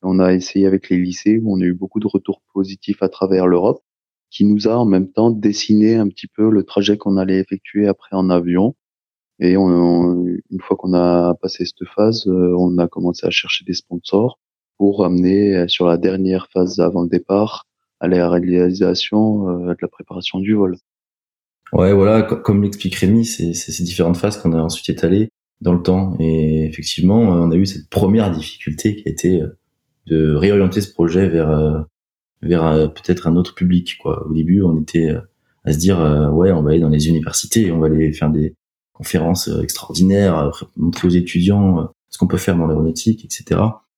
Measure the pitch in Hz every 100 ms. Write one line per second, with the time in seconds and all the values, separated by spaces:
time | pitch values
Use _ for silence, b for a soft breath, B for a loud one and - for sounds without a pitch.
0 | 92 92 92 92 92 98 98 98 - 90
1 | 90 90 - 110 110 95 90 90 95 -
2 | 107 98 - 95 _ - 95 98 - 101
3 | 95 - 95 95 90 87 98 135 _ _
4 | _ _ _ - 104 104 107 117 117 95
5 | 95 - 117 113 104 104 - 107 107 113
6 | 104 - - - 107 107 92 - 98 104
7 | - 95 92 95 95 98 - 104 104 95
8 | - 95 92 90 85 90 87 - _ _
9 | _ _ _ _ 87 92 95 87 87 85
10 | 87 87 90 87 - 92 - 95 92 90
11 | 87 87 87 87 92 - 87 - 90 -
12 | 107 113 104 92 90 90 90 87 85 -
13 | 90 87 87 78 - - - 87 _ 87
14 | - 98 117 - _ _ _ _ 101 101
15 | 90 90 90 98 101 95 87 - 90 85
16 | 87 95 95 92 - 92 90 90 87 90
17 | 87 87 - 98 110 - - _ _ _
18 | 90 90 87 87 90 90 90 92 92 90
19 | - 107 110 107 95 87 87 87 - _
20 | 92 90 92 98 95 107 95 90 _ _
21 | _ _ _ _ _ _ - - 92 98
22 | 98 110 104 - - 101 101 101 - -
23 | 185 113 226 - 85 85 - - 87 90
24 | 85 87 - 107 87 82 80 - - -
25 | 85 95 110 _ _ _ 87 87 87 92
26 | 95 85 80 80 78 78 78 78 - -
27 | 90 107 110 87 85 85 98 85 - -
28 | 95 107 104 85 76 - - - 110 107
29 | - - 87 92 76 - _ _ _ _
30 | - 80 78 73 92 101 95 98 98 -
31 | 85 85 98 82 78 76 78 76 78 _
32 | _ _ _ _ 80 87 80 78 78 -
33 | - 90 - 85 87 - 90 90 87 -
34 | - 73 78 80 80 95 95 80 76 82
35 | 80 76 - _ _ _ - 76 87 92
36 | 78 76 76 76 92 87 76 80 80 76
37 | 76 82 78 - - 113 104 82 80 78
38 | 78 76 76 76 78 - _ _ _ _
39 | - 87 80 92 - 76 80 - - -
40 | 92 98 98 80 73 - - - 82 -
41 | 90 87 87 90 90 101 95 87 80 _
42 | _ - 92 90 - 87 80 78 80 82
43 | - 113 - - - 85 107 113 _